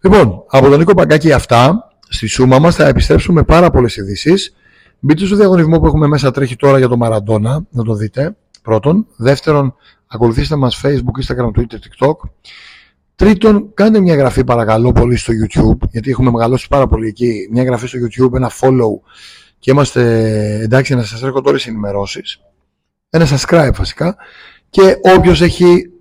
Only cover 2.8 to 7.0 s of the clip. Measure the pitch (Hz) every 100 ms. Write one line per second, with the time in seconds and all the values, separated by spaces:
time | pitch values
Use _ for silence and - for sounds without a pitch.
2.8 | 151 123 - 147 - 170 135 160 175 135
3.8 | 120 - 98 101 - 196 - _ _ _
4.8 | _ _ 135 160 190 202 202 185 160 160
5.8 | 160 151 151 147 131 123 135 123 143 135
6.8 | 123 120